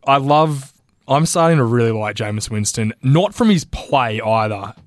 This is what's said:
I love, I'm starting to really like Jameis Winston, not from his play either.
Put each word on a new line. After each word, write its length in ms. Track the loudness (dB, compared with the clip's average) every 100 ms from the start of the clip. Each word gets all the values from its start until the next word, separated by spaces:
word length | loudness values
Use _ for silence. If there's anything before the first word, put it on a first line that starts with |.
| 0
I 120 | 0
love, 560 | 2 2 2 -2 -10 _ _ _ -2
I'm 180 | 0 0
starting 320 | 2 2 4
to 80 | 2
really 260 | 2 0
like 240 | -2 -4 -6
Jameis 340 | -6 -6 -6
Winston, 440 | -4 -4 -4 -4 -2
not 300 | 0 2 2
from 160 | 0 2
his 160 | 2 0
play 560 | -12 -2 -2 0 -2
either. 520 | 0 0 0 -4 -10 -16